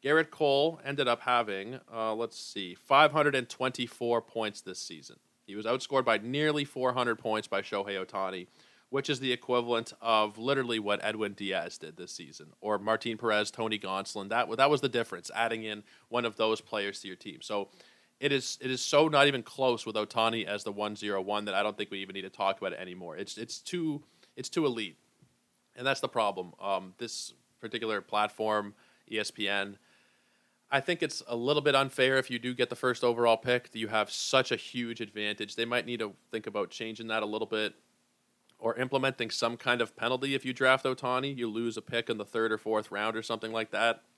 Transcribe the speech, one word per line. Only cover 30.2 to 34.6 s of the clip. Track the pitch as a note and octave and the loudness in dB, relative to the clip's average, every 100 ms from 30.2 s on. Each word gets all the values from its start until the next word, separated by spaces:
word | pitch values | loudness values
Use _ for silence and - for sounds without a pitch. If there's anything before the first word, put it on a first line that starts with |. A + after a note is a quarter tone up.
| _ _ _ _ _ | _ _ _ _ _
I | C#3 | -2
think | C3 F3 | 0 -2
it's | D3+ - - | -2 -4 -6
a | A#2+ | -2
little | B2 D3 | 2 2
bit | C#3+ C3+ | 4 4
unfair | C3+ - C3 C3+ | 2 4 4 4
if | C3 | 2
you | B2 | -4
do | B2 B2 | -4 -2
get | B2 | -2
the | A#2+ | 0
first | C3 A#2+ | 0 2
overall | B2 A#2 A#2+ A2+ | 2 4 6 4
pick | B2 B2 - | 4 0 0
that | A2+ | -8
you | A2 | -2
have | A2 G#2 | 0 0
such | - - C3+ B2 | -2 2 4 4
a | |
huge | A#2 | -2